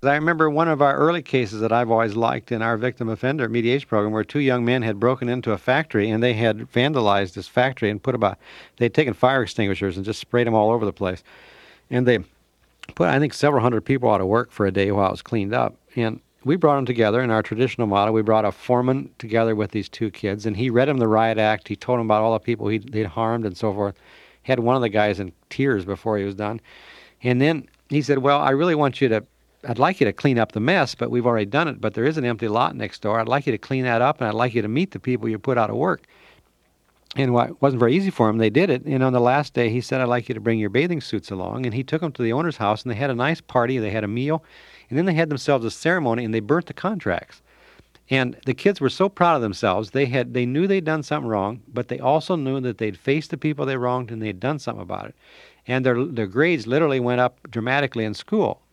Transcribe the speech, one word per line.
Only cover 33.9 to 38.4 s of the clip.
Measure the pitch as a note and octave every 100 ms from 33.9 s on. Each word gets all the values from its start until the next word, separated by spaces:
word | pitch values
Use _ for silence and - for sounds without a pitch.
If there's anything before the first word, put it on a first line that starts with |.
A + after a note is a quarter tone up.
| A#2
up, | B2 -
and | A#2
I'd |
like | G#2+ B2
you | A#2
to | G#2
meet | A#2+ F#3+
the | -
people | - B2 A2+
you | G#2+
put | A2+ B2
out | G#2+
of | A2
work." | E3 F3 _ _ - _ _ _ _ _ _ _ _ -
And | C3+
what | A#2+ B2 -
wasn't | C#3 B2+
very | A#2
easy | D3+ G3
for | - A2
him, |
they | A2